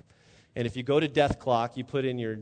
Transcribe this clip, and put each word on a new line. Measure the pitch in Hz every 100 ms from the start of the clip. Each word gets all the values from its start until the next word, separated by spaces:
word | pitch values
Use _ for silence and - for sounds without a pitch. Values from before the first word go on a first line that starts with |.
| - _ _ - _ -
And | 117
if | 117
you |
go | 127 143
to | 156
Death | 139 143 -
Clock, | - 117 120 131
you |
put | 127 143
in | 131 123
your, | 113 110